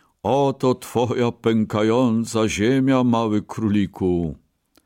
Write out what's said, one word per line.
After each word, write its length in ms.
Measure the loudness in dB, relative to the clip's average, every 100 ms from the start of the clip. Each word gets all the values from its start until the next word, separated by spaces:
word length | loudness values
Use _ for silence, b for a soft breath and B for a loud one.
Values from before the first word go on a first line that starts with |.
| b b
„Oto 520 | -2 0 0 0 -2 -2
twoja 560 | -2 -2 -2 0 -2
pękająca 1200 | -2 0 0 0 0 2 2 2 0 -2 0 0
ziemia, 540 | 0 0 2 2 2
mały 380 | 2 2 0 -2
króliku”, 960 | -4 -4 0 0 0 -2 -2 0 -2 -8 _ _ _ _